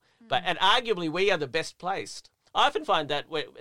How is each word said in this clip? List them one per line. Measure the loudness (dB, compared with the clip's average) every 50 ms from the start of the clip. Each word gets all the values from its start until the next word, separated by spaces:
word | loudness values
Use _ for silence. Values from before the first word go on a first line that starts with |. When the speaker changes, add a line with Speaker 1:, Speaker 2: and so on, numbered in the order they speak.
| _ _ _ _
Speaker 1:
But, | -6 -2 -2 -2 0
Speaker 2:
Mm. |
Speaker 1:
and | 0 0 2
arguably | 4 4 4 4 2 0 -2 -2 -2 -2
we | 0 0 2 2
are | 2
the | 0 0
best | -2 -2 -2 -2 -4 -8
placed. | -10 -6 -6 -6 -6 -8 -10 -12 -16 -18 _ _ _ _ _ 2
I | 2 4
often | 4 2 0 0
find | 2 2 2 2 0
that | -2 -4 -4 -4
where, | -6 -6 -6 -6 -10 -16